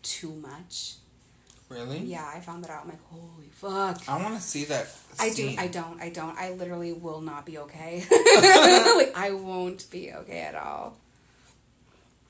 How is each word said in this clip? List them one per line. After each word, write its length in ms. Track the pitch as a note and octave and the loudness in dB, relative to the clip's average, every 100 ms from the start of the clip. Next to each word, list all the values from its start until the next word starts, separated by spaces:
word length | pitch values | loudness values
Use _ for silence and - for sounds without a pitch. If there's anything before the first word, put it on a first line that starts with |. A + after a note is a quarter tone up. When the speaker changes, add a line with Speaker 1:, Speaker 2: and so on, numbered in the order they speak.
Speaker 1:
too 280 | - - E3 D#3 | -8 -10 -10 -16
much? 580 | C#3+ C#3+ F3 - - - _ _ _ _ _ _ _ | -18 -20 -18 -16 -16 -18 _ _ _ _ _ _ _
Speaker 2:
Really? 300 | B2 A#2+ D3+ | -16 -12 -12
Speaker 1:
Yeah, 340 | F#3 E3+ D3+ | -12 -12 -14
I 80 | D#3 | -16
found 220 | F3 E3+ | -16 -16
that 60 | E3+ | -16
out. 140 | D3+ | -16
I'm 60 | D#3 | -16
like, 140 | D#3+ _ | -20 _
"Holy 400 | E3 E3+ E3 C#3+ | -20 -20 -20 -20
fuck." 560 | _ G3 F#3+ G3 F3 - | _ -10 -6 -6 -8 -8
Speaker 2:
I 140 | C#3+ | -8
wanna 180 | G#3 A3+ | -6 -8
see 260 | - C#3+ D3 | -6 -6 -4
that 200 | C3+ - - - - | -6 -8 -14 -20 -4
Speaker 1:
I 100 | A3 | -4
Speaker 2:
scene. 260 | A3 C3+ - | -2 -6 -6
Speaker 1:
do. 60 | |
I 40 | F3+ | -8
don't. 320 | F3 E3 E3+ | -8 -12 -14
I 100 | E3+ | -14
don't. 280 | E3+ D#3+ - | -12 -12 -12
I 140 | F#3 | -12
literally 420 | F3+ F3+ F3 E3+ | -10 -12 -10 -10
will 280 | E3 E3+ D#3 | -10 -12 -12
not 220 | D#3 D3 | -12 -14
be 140 | C#3+ D#3 | -16 -18
okay. 460 | D3 D#3 E3 F3 - | -18 -16 -14 -12 2
<laughs> 40 | |
Speaker 2:
<laughs> 0 | |
Speaker 1:
Like, 1000 | A4+ A#4 G#4 F#4+ F#4 E4 F4+ - G#4+ C4+ - | 6 8 8 10 10 10 8 8 4 4 0
I 140 | G3+ | -6
won't 580 | G3 F#3+ F#3 F3+ F#3 - | -8 -8 -8 -8 -10 -16
be 240 | F3+ - | -16 -16
okay 280 | - - - | -16 -14 -12
at 120 | D2+ | -12
all. 440 | D2+ D2 D2 - - _ _ _ _ _ _ _ _ _ _ _ _ _ | -12 -10 -12 -14 -18 _ _ _ _ _ _ _ _ _ _ _ _ _